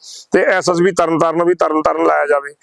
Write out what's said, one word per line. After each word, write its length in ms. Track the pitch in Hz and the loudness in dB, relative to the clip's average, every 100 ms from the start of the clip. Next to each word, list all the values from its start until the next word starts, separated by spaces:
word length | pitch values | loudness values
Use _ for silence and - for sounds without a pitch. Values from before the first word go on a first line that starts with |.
| - - - | -20 -20 -2
ਤੇ 100 | 180 | 0
ਐਸ 280 | 190 185 175 | 2 0 0
ਐਸ 60 | 170 | 0
ਪੀ 160 | 180 | 0
ਤਰਨਤਾਰਨ 440 | 180 165 160 165 160 | 0 0 0 0 0
ਨੂੰ 100 | 175 | 0
ਵੀ 80 | |
ਤਰਨਤਾਰਨ 500 | 180 165 156 160 160 | 0 0 0 0 0
ਲਾਇਆ 220 | 165 151 147 | 0 0 0
ਜਾਵੇ। 280 | 143 143 - | -2 -2 -20